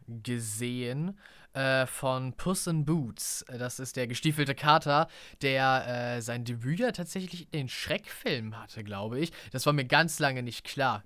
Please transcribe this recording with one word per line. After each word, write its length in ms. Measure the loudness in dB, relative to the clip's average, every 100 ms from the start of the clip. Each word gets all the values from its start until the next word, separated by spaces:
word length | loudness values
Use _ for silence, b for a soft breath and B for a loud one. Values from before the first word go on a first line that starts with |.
| -12
gesehen, 1120 | -8 -4 -2 -2 -2 -2 -2 -2 -2 -4 -6 B B B
äh, 340 | -2 2 2 2
von 460 | 0 0 0 -2
Puss 320 | -2 -2 0 0
in 180 | 2
Boots. 600 | 2 2 0 -4 -6 -6 -8
Das 300 | -6 -6 -6
ist 160 | -6 -4
der 100 | -2
gestiefelte 480 | 2 2 4 0
Kater, 540 | 2 6 6 6 4 2 B B -4
der, 760 | 0 4 4 4 2 -2 -2 -2
äh, 60 |
sein 220 | -2 -4
Debüt 340 | -4 -4 -2 0
ja 120 | 0
tatsächlich 500 | 0 -6 -6 -6 -10
in 60 | -6
den 160 | -4 -4
Schreckfilmen 880 | -4 -2 -2 -4 -6 -2 -2 -4 -8
hatte, 220 | -12 -12
glaube 340 | -8 -6 -4 -2
ich. 120 | -4 B B
Das 140 | 0 2
war 60 |
mir 120 | 2
ganz 340 | 4 4 4 2
lange 240 | 0 0
nicht 220 | -4 -8
klar, 400 | -8 0 2 0